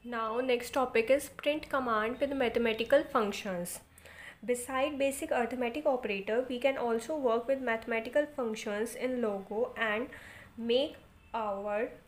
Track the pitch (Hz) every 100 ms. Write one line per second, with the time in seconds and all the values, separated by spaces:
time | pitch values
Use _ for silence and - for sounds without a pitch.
0 | 240 233 226 233 254 240 240 285 247 233
1 | 226 277 - - 294 302 - 277 254 220
2 | 220 254 277 277 240 233 226 220 233 277
3 | 294 254 208 202 208 180 175 - - -
4 | - - - - 214 247 247 262 285 285
5 | 277 269 311 247 233 254 240 262 302 254
6 | 220 196 196 226 254 247 269 269 240 226
7 | 226 311 262 226 233 269 247 226 226 226
8 | 226 294 294 294 233 214 220 208 233 -
9 | 254 247 226 196 190 208 254 - 220 214
10 | 269 - - - - - 233 247 302 -
11 | - - - 233 214 196 208 208 262 -